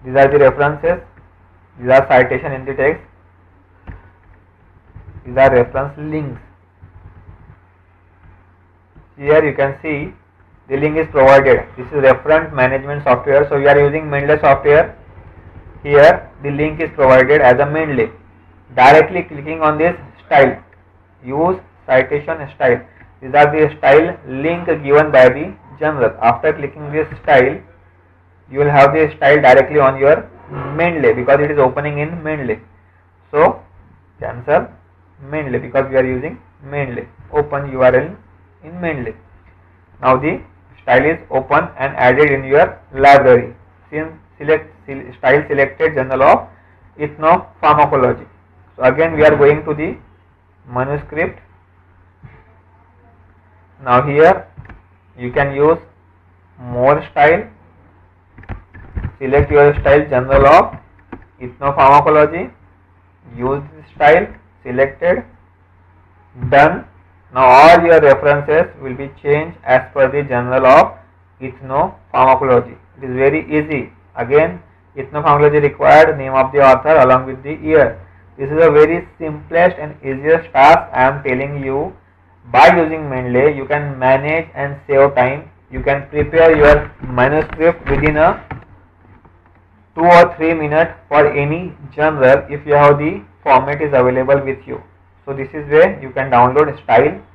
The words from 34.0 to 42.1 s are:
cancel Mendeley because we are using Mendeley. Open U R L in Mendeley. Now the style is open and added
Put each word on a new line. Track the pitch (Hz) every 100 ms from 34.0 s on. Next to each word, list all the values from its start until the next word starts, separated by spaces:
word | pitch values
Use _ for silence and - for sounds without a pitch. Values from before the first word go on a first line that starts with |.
| _ _
cancel | 113 120 120 156 240 - _ _ _ _
Mendeley | 139 151 143 120
because | 123 131 135
we | 131
are | 127
using | 127 147 - _ _ 139
Mendeley. | 143 135 117 - _ -
Open | 151 147 139 139
U | 131
R | 127
L | 127 151 196 _ _ _ _
in | 156 175
Mendeley. | 175 147 120 - _ _ _ _ _ _ _ _
Now | 127 131
the | 147 180 - _ _ _
style | - 123 143
is | 160 -
open | 135 131 143 175 -
and | 135 -
added | 127